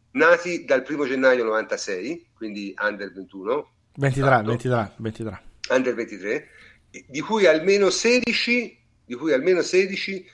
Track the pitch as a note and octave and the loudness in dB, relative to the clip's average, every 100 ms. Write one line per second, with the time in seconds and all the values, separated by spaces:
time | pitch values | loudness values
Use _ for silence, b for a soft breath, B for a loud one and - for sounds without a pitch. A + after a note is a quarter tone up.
0 | _ C3 D#3+ E3+ F3+ E3+ - C3+ C3 D3 | _ 2 4 4 2 -8 0 0 0 -4
1 | C#3 C3+ C3 B2+ A2 A2 G#2 G#2 - F#2 | -2 2 4 4 2 -2 -2 -6 -4 -6
2 | A2+ E3+ - _ A2 G#2 G2+ - G#2 G#2 | -6 -10 -14 _ -12 -8 -10 -6 -4 -4
3 | G2 F2+ F2+ G2 F#2+ C#3 - _ _ - | -8 -12 -16 -10 -6 -4 -6 _ _ -4
4 | C#3 C3+ C#3 B2+ G#2+ A#2+ B2+ A#2+ G2+ - | -2 0 2 2 2 -2 -2 -2 -2 -6
5 | A2+ - A2 F#2+ - - - C3 B2+ A2+ | -10 -8 -10 -12 -16 -14 -2 0 0 -2
6 | A2+ G2 G2 - b b b b _ - | -6 -8 -6 -6 b b b b _ -20
7 | - C#3 D3+ G#3+ F3+ D#3 F3+ G3+ G3 F#3+ | -14 -10 -4 4 4 6 4 4 4 2
8 | A3+ B3 A#3+ A3 - B3 A3 - _ _ | 2 2 2 -2 0 -2 -2 -10 _ _
9 | - B2 D#3 C3 E3 F3+ - F#3 F#3+ G3 | -14 -6 0 2 2 2 2 2 2 -2
10 | - G3 b | -8 -8 b